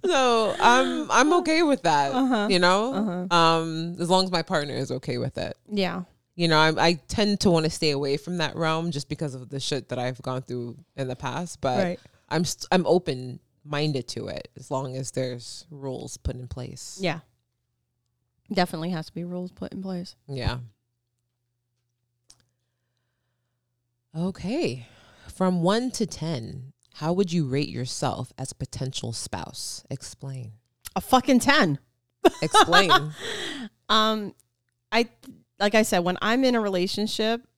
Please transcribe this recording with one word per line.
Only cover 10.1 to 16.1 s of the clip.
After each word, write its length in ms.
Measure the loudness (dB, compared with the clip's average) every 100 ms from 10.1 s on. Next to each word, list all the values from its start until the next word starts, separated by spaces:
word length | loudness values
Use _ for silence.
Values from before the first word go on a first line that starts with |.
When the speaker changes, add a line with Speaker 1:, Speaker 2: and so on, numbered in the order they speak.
| -6
Speaker 1:
gone 200 | -6 -8
through 340 | -6 -8 -8 -12 -16 -8
in 120 | -8
the 80 | -6
past, 440 | -6 -6 -8 -4
but 180 | -2 0
Speaker 2:
Right. 220 | 0 -4 -14 _ _
Speaker 1:
I'm 160 | -2
st-, 240 | -2 -6 0
I'm 160 | 2 4
open-minded 1200 | 2 2 -8 -8 -14 _ _ -8 -2 -2 -2 -6
to 200 | -8 -8
it 200 | -10 -12 -20
as 140 | -6
long 260 | -6 -6 -8
as 140 | -6
there's 540 | -4 -4 -6 -12 -16 -16
rules 460 | -12 -10 -10 -10